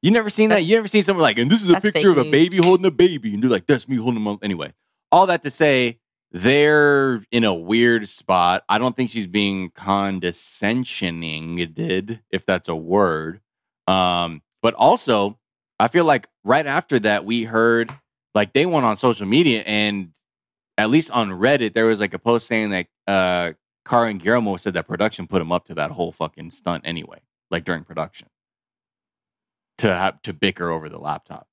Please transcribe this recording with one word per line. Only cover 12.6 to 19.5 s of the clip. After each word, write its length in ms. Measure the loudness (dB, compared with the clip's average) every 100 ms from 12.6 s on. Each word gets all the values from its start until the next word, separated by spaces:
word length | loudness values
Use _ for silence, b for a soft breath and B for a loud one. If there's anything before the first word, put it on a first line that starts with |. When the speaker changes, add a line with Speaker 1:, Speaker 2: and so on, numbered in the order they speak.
| -4
Speaker 1:
a 60 | -10
word. 680 | -2 0 2 0 -6 -14 _ _ _ _ -2
Um, 540 | 0 0 0 -4 -8 _ _
but 120 | -2
also, 640 | 2 2 2 2 0 0 -6 _ _ _ _
I 100 | 0
feel 160 | 2 2
like 240 | 2 -2 _ -2
right 200 | 0 0
after 320 | -4 -2 0
that, 260 | 2 -2 -2
we 180 | -4
heard, 500 | -2 0 2 2 -2 -10 _ _ _
like, 200 | -2 0
they 120 | 0 0
went 200 | 0 0
on 100 | 0
social 300 | 0 0 0
media 380 | 2 2